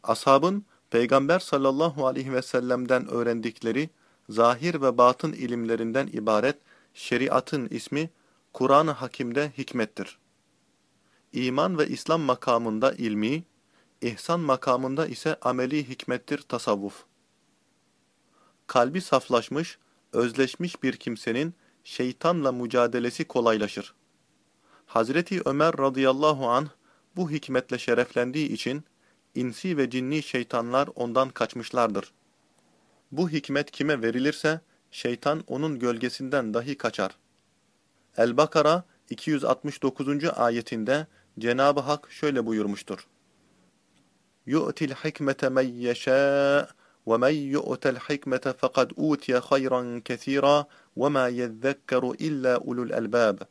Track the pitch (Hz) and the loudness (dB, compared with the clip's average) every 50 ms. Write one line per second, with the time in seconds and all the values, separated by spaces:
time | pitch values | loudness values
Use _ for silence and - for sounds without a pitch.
0 | - - 113 - - 139 135 139 147 180 196 208 208 _ _ _ _ _ - 117 | 0 -2 -2 0 6 6 6 6 6 2 0 -2 -6 _ _ _ _ _ 0 2
1 | 123 117 131 135 135 143 170 185 - - - 139 135 135 135 139 160 170 143 143 | 2 4 4 2 4 4 2 0 0 -2 -2 2 2 2 2 2 0 0 0 0
2 | 139 131 131 131 131 135 131 127 123 - - 127 123 123 127 127 127 120 131 123 | -2 -2 -2 -2 -6 -2 -4 -4 -4 0 -2 -2 0 0 -2 -2 2 0 0 0
3 | - - - 120 117 120 117 117 110 117 110 - - 113 113 131 156 156 _ _ | 0 -2 -4 -2 0 0 -2 -2 -4 -6 -8 -4 -4 -2 -2 -2 -4 -4 _ _
4 | _ _ _ _ _ - 107 110 117 117 123 120 147 175 170 151 139 131 120 120 | _ _ _ _ _ -6 2 4 4 4 4 2 -2 -2 -2 2 0 2 6 8
5 | 123 123 127 - - 156 151 - 131 117 120 120 117 113 117 113 117 113 113 135 | 6 6 6 4 -2 -6 -4 -4 -6 -4 -4 -4 0 0 0 0 0 0 0 0
6 | 139 - - - 107 113 107 107 107 127 - - _ _ _ _ _ _ _ - | -2 0 -4 -4 0 2 2 4 4 2 0 -2 _ _ _ _ _ _ _ -16
7 | - - 123 123 131 135 - 127 - - - 143 120 110 - 117 - - - 143 | -6 -2 0 0 2 2 2 0 0 0 -4 -4 -4 -4 -8 -10 -8 -4 -4 -4
8 | 160 165 _ _ _ _ _ _ _ _ _ - 127 131 135 147 160 160 143 - | -4 -4 _ _ _ _ _ _ _ _ _ -2 2 6 6 6 6 4 0 -4
9 | 127 123 - - 131 120 117 139 147 147 135 - 131 - - 127 113 - _ - | -8 -10 -6 -6 -6 -2 -2 -2 -2 -2 -4 -10 -10 -6 -2 -2 -2 -2 _ -10
10 | 95 - - _ _ _ _ _ _ _ _ _ _ _ _ _ _ _ _ _ | -10 -10 -12 _ _ _ _ _ _ _ _ _ _ _ _ _ _ _ _ _
11 | _ _ _ _ _ _ - 117 127 127 127 139 160 190 185 151 151 - - - | _ _ _ _ _ _ -6 -2 -2 0 2 2 2 2 2 0 0 0 -2 -6
12 | - - 160 165 151 135 127 - - 131 120 117 117 113 110 110 127 135 - - | 0 0 0 2 2 0 0 0 2 2 2 2 2 0 0 2 2 0 0 0
13 | 123 113 107 104 107 113 143 160 170 _ _ _ _ _ _ _ _ _ _ _ | -4 -2 0 0 0 0 0 -2 -6 _ _ _ _ _ _ _ _ _ _ _
14 | - 226 214 - - - 170 175 165 143 131 127 - 135 127 123 131 131 135 143 | -6 -6 -6 -6 -4 -2 -2 -2 2 0 0 0 2 0 0 0 0 -2 -2 -2
15 | 160 156 - - - 156 156 - - 131 123 127 127 127 147 151 143 120 127 - | -2 -4 -4 -6 -4 -4 -4 -2 -2 -2 0 0 -2 -2 -2 -4 -4 -6 -10 -12
16 | - - 123 123 _ - 147 139 - _ - 120 - - 107 101 98 101 - - | -6 -6 -6 -6 _ -6 -6 -6 -6 _ -6 -4 0 0 0 0 -2 -8 -10 -12
17 | - _ _ _ _ _ _ _ _ _ _ _ _ _ _ _ _ _ _ _ | -20 _ _ _ _ _ _ _ _ _ _ _ _ _ _ _ _ _ _ _
18 | _ _ _ _ _ _ _ _ _ _ _ _ _ - - 127 120 131 151 185 | _ _ _ _ _ _ _ _ _ _ _ _ _ -2 2 2 2 2 0 -6
19 | 175 - - 131 - - 127 117 110 - 131 147 170 175 - _ _ _ _ _ | -2 0 0 0 2 2 0 0 0 0 -4 -4 -4 -6 -10 _ _ _ _ _
20 | _ _ - 117 120 120 113 135 135 127 - - 175 175 - - - 131 123 - | _ _ -2 0 0 0 2 0 0 0 0 -6 -8 -8 -6 -4 -4 -4 -4 -4
21 | - 123 117 107 - 120 113 123 151 165 175 _ _ _ _ _ _ - - - | -8 -8 -8 -6 -6 -4 -2 -2 -4 -4 -8 _ _ _ _ _ _ -16 -6 -4
22 | 123 127 123 _ - 165 180 170 143 135 127 123 123 117 110 123 120 120 117 127 | -4 -4 -4 _ 0 0 2 2 0 0 -2 -2 -6 0 2 2 2 4 2 0
23 | 120 123 - - 160 _ - 127 117 117 110 110 107 101 - 101 98 - _ _ | -2 -2 -4 -4 -8 _ -2 2 4 4 4 4 0 -2 -4 -10 -12 -12 _ _
24 | _ _ _ _ _ _ _ _ _ _ _ _ _ _ _ _ _ _ - 117 | _ _ _ _ _ _ _ _ _ _ _ _ _ _ _ _ _ _ 0 0
25 | 113 117 139 165 175 - 202 175 - - 135 143 151 165 160 143 135 139 131 131 | 0 2 0 -2 -2 -2 -4 -4 -2 -2 0 2 2 2 2 2 0 0 2 2
26 | 135 131 131 135 151 151 151 135 135 117 120 131 151 147 - _ _ _ _ _ | 2 2 4 4 2 2 2 2 0 2 2 2 0 -2 -10 _ _ _ _ _
27 | _ _ _ 185 185 156 151 147 - - 131 127 127 - 127 120 - - 120 117 | _ _ _ -4 -4 -2 -2 -6 -4 0 -2 -2 0 0 -6 -4 0 2 2 2
28 | 117 - - 123 123 127 127 151 151 - - 110 - 120 131 151 160 _ _ _ | 2 0 0 -2 -2 0 -2 -4 -2 -2 -4 -4 -4 -4 -6 -6 -8 _ _ _
29 | _ _ _ _ _ _ _ - 123 127 113 - - 185 175 143 135 120 120 127 | _ _ _ _ _ _ _ -4 -4 -4 -6 -6 -4 -2 0 0 0 0 0 -4
30 | 127 131 151 156 143 - - 127 120 _ - 120 117 120 123 135 143 - - - | -2 -2 -4 -4 -4 -2 -4 -4 -4 _ -2 -4 -2 0 0 0 0 0 -4 -6
31 | 120 120 113 127 135 131 - - 117 110 - 123 113 - - 123 117 110 104 98 | -6 -2 2 0 0 0 0 -4 -4 -4 -4 -10 -10 -4 0 2 2 2 0 -4
32 | - - _ _ _ _ _ _ _ _ _ _ _ _ _ _ _ _ _ _ | -6 -8 _ _ _ _ _ _ _ _ _ _ _ _ _ _ _ _ _ _
33 | _ _ - 131 185 170 151 143 139 - 139 143 147 - - - 143 151 151 127 | _ _ -2 -2 -2 0 0 -4 -4 -2 -2 -2 -2 -2 -4 -4 0 0 0 0
34 | 113 117 120 127 131 147 151 - - 151 156 160 _ _ _ _ _ _ - - | 0 0 0 2 0 0 -2 0 0 0 0 0 _ _ _ _ _ _ -18 -6
35 | - 123 120 - - 143 151 160 - - 123 131 151 160 147 120 123 123 120 113 | -4 -4 -4 -2 -2 -2 -2 -2 -4 -6 -6 -4 -2 -4 -4 -2 -2 -2 -2 0
36 | 123 123 - - 139 131 139 139 123 110 107 117 120 139 139 - - 113 - - | -4 -6 -4 -6 -6 -2 -2 -2 0 0 -2 -2 -2 -4 -8 -4 -4 -4 -2 -2
37 | 98 95 - _ _ _ _ _ _ _ _ _ _ _ _ _ _ _ _ _ | -4 -4 -4 _ _ _ _ _ _ _ _ _ _ _ _ _ _ _ _ _
38 | _ _ _ - 113 120 120 131 156 156 - 165 147 151 165 180 180 _ _ _ | _ _ _ 0 0 2 4 2 2 2 2 2 4 4 2 2 -2 _ _ _
39 | _ _ 147 - - - 151 135 135 117 127 - - 147 139 - - 135 131 - | _ _ -14 -10 -4 -4 -2 0 0 0 0 0 -2 -10 -8 -2 -2 -2 -2 -2
40 | 139 135 143 143 147 170 - - 117 120 117 117 117 - 127 113 110 110 135 147 | -4 -2 -2 -2 -2 -2 0 2 2 2 2 0 -4 -4 -6 -4 0 0 0 0
41 | 156 _ _ _ _ _ _ - 113 120 120 127 135 143 143 143 127 135 147 151 | -2 _ _ _ _ _ _ -6 -2 -2 2 4 4 4 4 2 0 -2 -4 -4
42 | - - - - - 147 143 127 117 110 113 107 104 101 101 101 - - 98 - | -4 -18 -8 -4 -2 0 0 0 0 0 0 0 0 -2 -2 -6 -8 -10 -12 -12
43 | - _ _ _ _ _ _ _ _ _ _ _ _ _ _ _ _ _ _ _ | -12 _ _ _ _ _ _ _ _ _ _ _ _ _ _ _ _ _ _ _
44 | _ _ _ _ _ _ _ _ _ 117 135 156 - - 151 - 160 135 131 - | _ _ _ _ _ _ _ _ _ -2 0 0 0 0 -4 -4 -4 -6 -6 -6
45 | - 156 151 - 147 135 135 - - 131 131 131 131 127 120 120 123 120 120 - | -6 -8 -6 -2 -2 -2 0 0 0 2 2 2 2 0 -2 -4 -2 -2 -2 0
46 | - 135 131 135 139 139 139 139 139 139 139 143 143 - - _ _ _ _ _ | 2 2 4 4 4 4 4 4 4 4 4 2 0 -2 -10 _ _ _ _ _
47 | _ 113 113 113 123 135 156 151 143 135 135 143 - - - - - 143 123 123 | _ 0 2 4 4 4 2 2 -2 -2 -2 -2 -2 -2 -6 0 0 -2 -2 -2
48 | - - 151 139 - 135 127 127 - 139 131 - - 131 - 135 127 117 - - | -4 -4 -4 -4 -2 -4 -4 -2 -2 -4 -4 -2 -2 0 2 2 0 0 0 -2
49 | 151 156 151 139 - - 123 123 120 - 139 139 131 131 127 127 123 120 120 120 | 0 0 0 0 0 0 0 0 2 2 0 2 2 0 -2 -2 -2 -4 -8 -10
50 | - - 127 117 - 135 135 139 135 139 143 147 143 - _ - _ _ _ - | -6 -6 -8 -6 -4 -2 0 2 4 6 4 4 2 -2 _ -20 _ _ _ 0
51 | 123 143 147 135 127 123 123 120 123 120 110 110 120 135 139 - _ - 131 127 | 0 2 4 2 2 2 0 -2 -4 -4 -6 -2 -2 -2 -2 -2 _ 0 0 0
52 | 127 127 - - - 156 151 135 127 127 123 - - - 120 123 123 113 - 120 | 0 0 -4 -2 -2 -2 -2 0 2 2 2 2 0 -4 -4 -4 -4 -2 -2 -2
53 | 113 104 110 120 117 107 98 95 - _ | -2 2 2 4 4 4 2 0 -8 _